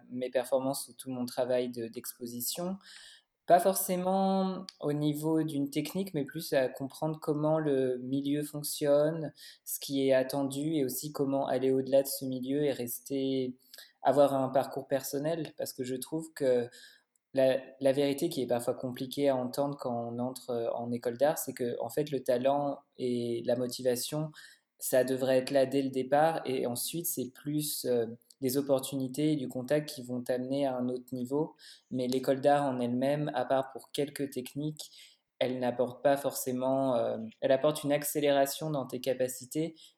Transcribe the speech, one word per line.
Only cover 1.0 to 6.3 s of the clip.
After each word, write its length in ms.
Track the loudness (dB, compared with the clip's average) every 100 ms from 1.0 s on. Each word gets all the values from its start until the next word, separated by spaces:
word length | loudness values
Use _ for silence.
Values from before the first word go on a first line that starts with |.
| -8
mon 120 | -6
travail 440 | -4 -2 0 2 0
de, 180 | -4 -8
d'exposition. 920 | -8 -12 -12 -10 -6 -6 -4 -4 -6 -12 -20 -20 -20 _ _
Pas 140 | 4 6
forcément 1080 | 6 2 0 0 2 2 4 2 0 -2 -10 -6
au 140 | -2
niveau 500 | 2 2 2 2 2
d'une 260 | 2 0 -2
technique, 460 | -2 -2 -4 -2
mais 100 | -2
plus 280 | -4